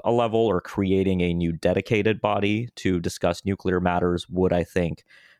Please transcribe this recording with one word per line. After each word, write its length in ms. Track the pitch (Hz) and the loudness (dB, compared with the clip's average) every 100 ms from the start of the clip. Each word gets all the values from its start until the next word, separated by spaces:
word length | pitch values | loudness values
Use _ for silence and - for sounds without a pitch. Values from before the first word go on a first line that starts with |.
a 80 | - | 0
level 300 | 120 117 113 | 2 2 2
or 180 | 113 92 | 2 0
creating 600 | - - 95 95 95 92 | -2 -2 0 2 2 2
a 120 | 87 | 0
new 200 | 85 85 | 0 -2
dedicated 640 | 82 87 95 - 110 104 104 | 0 0 0 0 0 0 0
body 480 | 104 101 101 107 120 - | 0 0 0 -2 -4 -6
to 240 | 95 90 | -2 0
discuss 460 | 87 - 90 87 98 | -2 -2 -2 -2 -4
nuclear 340 | 98 95 90 | -4 0 0
matters 480 | 90 87 87 87 - | 0 0 0 -2 -4
would, 240 | 90 92 | 0 0
I 140 | 87 82 | 0 -2
think, 400 | 92 85 76 _ - - _ | -2 -4 -4 _ -20 -20 _